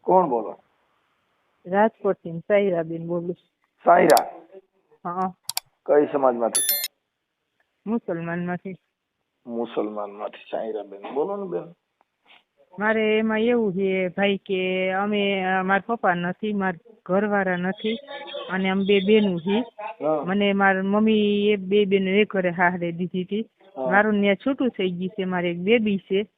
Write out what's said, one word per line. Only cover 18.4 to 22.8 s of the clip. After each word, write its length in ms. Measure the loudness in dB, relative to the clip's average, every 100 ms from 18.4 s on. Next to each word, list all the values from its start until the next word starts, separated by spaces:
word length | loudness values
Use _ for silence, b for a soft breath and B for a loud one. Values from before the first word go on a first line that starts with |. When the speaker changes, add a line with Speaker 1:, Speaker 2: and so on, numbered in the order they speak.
| -6
Speaker 2:
અને 200 | -2 0
અમે 140 | 0 4
બે 140 | 2
બેનું 400 | 6 4 4 0
છીએ. 240 | 0 -2 -2 -10 -14 -4 -2
Speaker 1:
હા. 180 | -2 0
Speaker 2:
મને 280 | 0 2
મારા 300 | 4 2 2
મમ્મી 680 | 0 2 4 4 2 2 2
એ 60 | 0
બે 300 | 2 2 4
બેનું 240 | 2 2
એક 200 | 2 2
ઘરે 200 | 0 -2
હાહરે 420 | 2 0 2